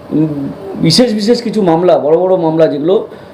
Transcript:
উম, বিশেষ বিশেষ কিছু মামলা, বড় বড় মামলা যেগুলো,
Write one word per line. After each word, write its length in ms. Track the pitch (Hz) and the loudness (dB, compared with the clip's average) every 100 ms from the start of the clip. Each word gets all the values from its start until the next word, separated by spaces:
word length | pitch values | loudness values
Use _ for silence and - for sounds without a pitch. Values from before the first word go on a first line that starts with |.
| - | -6
উম, 160 | 151 156 143 139 - - - | -2 -2 -4 -8 -10 -12 -4
বিশেষ 320 | 165 190 247 | 0 2 2
বিশেষ 280 | 214 208 240 | 0 0 0
কিছু 200 | 220 214 | -2 0
মামলা, 360 | 180 165 180 147 | 2 2 2 2
বড় 200 | 139 165 | 2 2
বড় 180 | 185 185 | 2 0
মামলা 320 | 160 160 156 | 0 2 0
যেগুলো, 400 | 143 160 220 - - - | 0 0 -2 -2 -16 -20